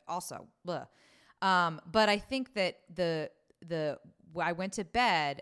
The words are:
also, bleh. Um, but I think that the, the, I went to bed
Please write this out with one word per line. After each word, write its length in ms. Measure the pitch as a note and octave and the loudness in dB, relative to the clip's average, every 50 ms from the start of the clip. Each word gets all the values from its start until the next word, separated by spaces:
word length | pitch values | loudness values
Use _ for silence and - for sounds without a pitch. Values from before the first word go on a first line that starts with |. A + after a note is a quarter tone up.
| - | -10
also, 400 | - E3+ F3+ - - C3+ - - - _ _ - | -8 -6 -6 -6 -8 -12 -14 -16 -18 _ _ -8
bleh. 220 | F3 E3+ C#3 - - _ _ _ _ _ _ _ _ - - | -6 -6 -6 -8 -12 _ _ _ _ _ _ _ _ -8 -2
Um, 400 | G3 F#3+ F#3 F3+ F3 E3 D#3+ - - F3 | 2 4 4 4 4 2 0 -4 -10 0
but 160 | D#3 A3 A3 | 4 4 6
I 100 | G#3 G#3 | 6 4
think 360 | G#3 - - C4 C4 B3 - - | 2 0 -4 -6 -6 -6 -4 -2
that 240 | G#3 F#3 E3+ - - _ - E3 | 0 0 0 -2 -6 _ -12 -4
the, 340 | F#3 F3 E3 D#3+ D#3 D3+ - _ _ _ _ _ _ - | -2 0 0 0 -2 -4 -6 _ _ _ _ _ _ -8
the, 320 | D#3+ E3 D#3 D3+ D3 C3 - - - _ _ _ - D#3+ F3 | -6 -4 -2 -2 -2 -4 -6 -12 -20 _ _ _ -12 -6 -2
I 120 | D#3 E3+ | -2 -2
went 220 | F3 F3 F#3 G3 - | -2 -2 -4 -6 -4
to 100 | A3+ F#3 | -6 -6
bed 580 | - - A#3+ B3 A3 F3+ D#3+ D3 C#3+ C#3+ - | -2 0 2 2 4 4 2 2 0 -2 -6